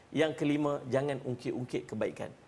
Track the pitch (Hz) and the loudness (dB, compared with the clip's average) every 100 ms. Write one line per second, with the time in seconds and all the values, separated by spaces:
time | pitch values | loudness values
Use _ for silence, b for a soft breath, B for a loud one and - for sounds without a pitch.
0 | B 135 156 156 147 147 147 143 135 131 | B 2 2 4 2 2 2 0 2 2
1 | 143 135 135 120 131 - 123 151 - 110 | 2 0 -2 -4 -4 -4 -4 -4 -6 -2
2 | 104 - - - | -2 -2 -10 -12